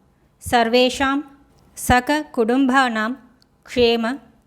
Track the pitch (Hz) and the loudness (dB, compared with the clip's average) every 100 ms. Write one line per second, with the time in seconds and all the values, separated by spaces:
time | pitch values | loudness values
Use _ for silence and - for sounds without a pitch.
0 | _ _ _ _ - 240 226 247 247 247 | _ _ _ _ -2 0 2 2 2 0
1 | 269 277 302 - _ _ _ - - 247 | -2 -2 -6 -16 _ _ _ -8 0 0
2 | 247 302 302 - 226 254 269 269 254 220 | 2 -4 -4 -4 -2 0 2 2 0 -2
3 | 220 269 - _ _ _ - 254 233 233 | -6 -8 -16 _ _ _ -8 0 2 2
4 | 226 285 - _ | -2 -6 -12 _